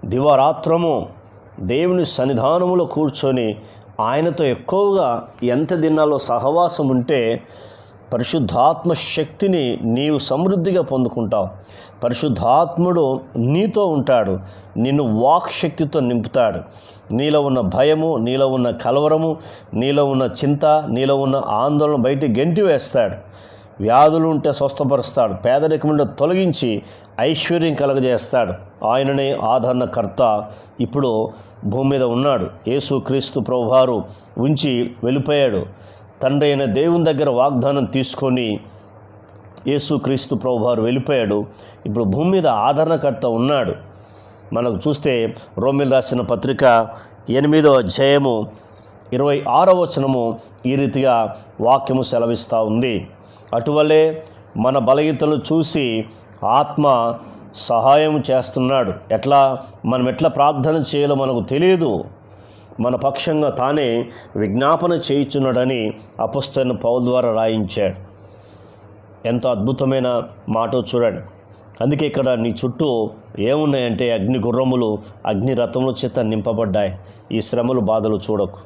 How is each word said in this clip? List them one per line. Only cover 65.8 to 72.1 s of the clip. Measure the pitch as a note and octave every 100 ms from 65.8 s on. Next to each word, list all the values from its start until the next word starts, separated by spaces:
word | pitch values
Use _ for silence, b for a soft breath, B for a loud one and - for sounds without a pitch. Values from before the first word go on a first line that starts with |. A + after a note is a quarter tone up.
| G#2+ - B -
అపొస్తలుడైన | A2+ C#3 C3+ - B2+ A2+
పౌలు | A#2 B2 B2
ద్వారా | B2+ A#2+
రాయించాడు. | A2 A2+ A2 F#2+ - G2 F#2 - - B B B B B B B - - - A2+
ఎంత | A#2+ B2+
అద్భుతమైన | A#2 G#2+ C3+ C3+ C3+ B2+ A#2+ - - -
మాటో | A2 A2+ B2+ A2+ B2
చూడండి. | A#2 F2+ F2 - - B B -
అందుకే | A#2+ C#3+
ఇక్కడ | D3+